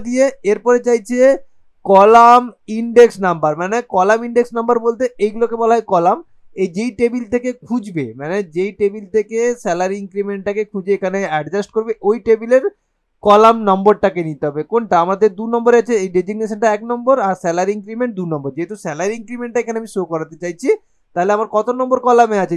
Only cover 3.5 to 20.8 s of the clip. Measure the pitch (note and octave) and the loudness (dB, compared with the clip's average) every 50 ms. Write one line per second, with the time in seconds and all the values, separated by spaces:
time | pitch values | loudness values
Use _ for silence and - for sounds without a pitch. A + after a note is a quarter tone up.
3.5 | D3+ D#3 F3 F#3+ G#3+ A#3+ A#3+ - - F#3 F#3 G3+ A3 A3+ A#3 A#3+ A#3 A#3+ A#3+ A#3+ | -2 -2 -4 -4 -4 -4 -4 -2 0 0 2 2 2 0 0 -2 0 0 0 0
4.5 | A3+ A#3 A#3 A#3 A#3+ A#3 A3+ A#3 A#3 G#3+ C4 B3 - - G3+ G#3+ G3+ A3+ A#3 A3 | -2 -6 -2 0 0 0 0 -2 -2 -2 -4 -6 -2 -2 -2 -2 -2 -2 -4 -4
5.5 | A3+ A3+ A3+ A3+ A#3 A#3 A3 - F#3+ F3 E3+ F3+ A3 E4 E4+ _ - _ _ - | -2 -2 0 2 2 0 0 0 0 2 2 2 0 0 -4 _ -20 _ _ -18
6.5 | - - F#3+ F#3 D#3+ F#3 A3+ B3 - - A#3+ A#3+ A#3 B3 A#3 G3+ B3 B3 B3 B3+ | -6 -4 -4 -4 -2 -4 -6 -6 -2 -2 -2 -2 -2 -4 -6 -4 -4 -4 -4 -4
7.5 | B3 - - - A#3 B3 G3+ G#3 F3+ D#3+ C3+ A2+ A2 C3 C#3+ D#3 F3+ G#3 G#3 E3 | -8 -8 -8 -6 -6 -6 -6 -6 -6 -6 -6 -6 -8 -10 -8 -6 -4 -6 -6 -6
8.5 | D3+ F3 F#3+ G#3 G3 - G#3 G3+ G3+ G#3+ G3+ F#3 - A3 G#3 G#3 A3 A3+ A#3 A#3+ | -6 -6 -6 -6 -4 -2 -2 -2 -2 -4 -12 -4 -2 -2 -2 -2 -4 -2 -2 -2
9.5 | A#3+ A#3+ - G3+ E3+ F3 F3+ F#3+ G3 G3+ G3+ F#3 F#3+ G3+ G3 G3+ G3+ G3 F#3+ G3+ | -2 -4 -4 -4 -2 -2 -2 -4 -4 -6 -8 -10 -8 -6 -6 -6 -6 -6 -6 -6
10.5 | G3+ G#3+ G#3+ G#3 - G3 F3 F#3+ G3+ F#3 G3 F#3 F#3+ G3 G3 E3 D#3 D3+ D3+ D3+ | -4 -4 -6 -6 -8 -8 -2 -2 -2 -2 -2 -4 -4 -4 -4 -2 -2 -4 -4 -4
11.5 | D#3+ G3+ G3 - _ A3 A3 A3+ A3 - - G3+ G#3+ A#3 G3 A3+ A3+ A3 A3+ A3+ | -6 -6 -6 -4 _ -6 -4 -4 -6 -4 0 0 0 0 2 0 0 0 2 2
12.5 | B3 C4 C4 G4+ - _ _ _ _ _ _ _ _ _ - G3+ G3+ G#3 A3 A3+ | 2 2 2 0 -6 _ _ _ _ _ _ _ _ _ 2 4 6 8 8 6
13.5 | A#3 A3+ A3 G3+ F#3+ F#3+ G3 G#3+ G#3 G#3 - G3 - F3+ E3+ D#3 D3+ C3+ D3+ D3 | 4 4 2 0 0 2 2 2 2 2 0 -2 -2 -2 -6 -6 -6 -4 -6 -6
14.5 | C#3 D3+ D3+ - G#3+ A#3 A#3 F#3 F#3+ E3+ E3+ F3+ G3 F#3+ G#3+ G#3+ F#3+ F3+ A3 A3+ | -4 -6 -8 -4 -4 -4 -2 0 0 0 2 0 0 0 0 0 0 -2 -6 -4
15.5 | A#3 A#3 A#3 A#3+ A#3 A#3+ A3+ A#3 A#3+ G#3 F#3+ F#3 F3 F#3 F3+ F#3 G#3+ G#3+ A3 G#3 | -4 0 2 4 2 2 2 0 -2 -2 -2 -2 -2 -2 -2 -2 -6 -6 -6 -6
16.5 | A3 G#3 A3+ A3 G#3 G#3 A3 A#3 A#3+ A#3+ A#3+ B3+ C4+ B3+ G#3 G3 F#3 - - F3 | -4 -2 0 0 0 -2 -4 -6 -8 -4 0 0 0 2 2 -2 -4 -2 -4 -4
17.5 | E3+ F3 F#3 F#3+ G#3 G#3+ G3 G#3 A3+ A#3 B3 B3 G#3+ F#3 F3+ E3+ D#3 D3 C#3 C#3 | -2 0 -2 -2 -2 -6 -8 -10 -6 -6 -6 -6 -4 -6 -6 -4 -6 -6 -6 -8
18.5 | C3 D3 E3+ F3+ G#3+ G3+ - F3 C#3+ D3+ F3+ G3+ A3+ A#3 A3+ G3 B3 A#3+ A#3+ A#3+ | -8 -8 -8 -8 -10 -10 -10 -10 -6 -4 -4 -4 -6 -6 -10 -14 -12 -10 -10 -6
19.5 | G#3+ A#3+ A#3 A3+ A3+ A3+ A3+ A3 - G3 F3+ D#3+ E3 D#3+ D#3+ D#3 E3 D#3 F3 F3 | -4 -4 -4 -4 -6 -8 -8 -6 -6 -6 -6 -4 -4 -6 -6 -8 -12 -10 -10 -10
20.5 | E3+ - - C#4+ A4 G#4 | -10 -6 -2 -2 -2 -2